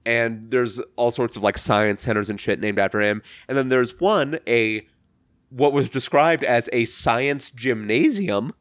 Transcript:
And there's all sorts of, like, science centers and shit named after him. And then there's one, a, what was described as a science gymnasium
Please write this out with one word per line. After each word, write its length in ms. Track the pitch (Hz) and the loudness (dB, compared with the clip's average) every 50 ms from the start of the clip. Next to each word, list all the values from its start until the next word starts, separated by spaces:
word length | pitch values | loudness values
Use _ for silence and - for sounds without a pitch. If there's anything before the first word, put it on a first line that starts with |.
| - | -4
And 440 | 117 117 117 117 117 113 110 113 113 | -2 0 0 0 -2 -4 -8 -6 -2
there's 300 | 123 127 123 113 98 120 - - - | 0 0 0 -2 -4 -10 -12 -10 -4
all 140 | - 120 120 | -2 0 0
sorts 260 | 117 - 120 117 - | 0 -2 -4 -4 -2
of, 60 | 107 | 0
like, 160 | 101 101 98 - | 0 0 0 0
science 420 | - - 104 104 107 104 101 - | 0 0 2 2 2 2 0 -2
centers 300 | - 123 107 104 101 104 | -2 -2 -2 -2 -2 -4
and 100 | 104 98 | -6 -6
shit 200 | - - 101 - | -2 -2 -2 -2
named 180 | 98 104 101 101 | -2 -2 0 0
after 200 | 98 95 - 107 | 0 0 0 0
him. 180 | 104 104 104 107 - - - - - | 0 0 0 -2 -6 -14 -20 -16 -8
And 120 | - 131 139 | -4 -2 -2
then 100 | 135 131 | 0 2
there's 320 | 127 127 123 120 - - | 2 2 2 0 -2 -2
one, 380 | 175 196 214 190 143 139 156 - - | 0 2 2 2 0 -2 -4 -6 -2
a, 400 | - 117 117 113 110 107 107 - _ _ _ _ _ _ _ _ _ _ _ _ - | 0 0 2 2 0 -2 -6 -10 _ _ _ _ _ _ _ _ _ _ _ _ -10
what 240 | 131 123 143 143 139 | -2 2 2 2 4
was 160 | 143 131 117 | 2 0 0
described 520 | - 135 - - - 143 151 165 165 156 139 | -4 -6 -4 0 2 4 4 4 2 0 2
as 220 | 123 123 120 117 - | 2 2 2 0 0
a 140 | - 120 120 | 0 0 0
science 640 | 117 - - - - 113 120 135 139 143 139 - - | -2 -4 -4 -2 0 0 0 0 -2 -2 -4 -8 -14
gymnasium 1040 | - 117 113 131 117 113 107 104 110 135 170 311 254 202 196 170 101 101 113 151 - _ | -12 -6 -2 -2 -2 -2 0 0 2 2 2 2 2 0 -2 -2 -2 -2 -2 -4 -10 _